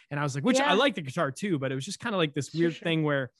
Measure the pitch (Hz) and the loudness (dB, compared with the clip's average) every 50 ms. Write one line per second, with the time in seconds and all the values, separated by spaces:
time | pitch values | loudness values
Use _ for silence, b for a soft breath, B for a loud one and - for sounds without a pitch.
0 | b b 143 143 147 143 123 143 139 247 254 262 277 285 185 202 269 277 196 - | b b -4 -2 -2 -2 -2 0 2 4 4 4 4 4 4 4 4 2 2 0
1 | 160 131 - 175 165 139 127 - 196 208 175 139 135 131 135 135 135 202 196 - | -6 -6 -2 -2 -2 -2 -2 -4 -2 -2 0 0 0 -2 -2 -2 -4 -6 -10 -8
2 | - 233 208 190 165 151 139 147 127 - - 160 170 170 160 - - 175 160 160 | -6 -4 0 0 0 0 0 -4 -6 -4 -2 0 0 0 0 -2 -2 0 0 2
3 | 156 151 143 139 131 113 _ b | 2 2 0 0 -2 -4 _ b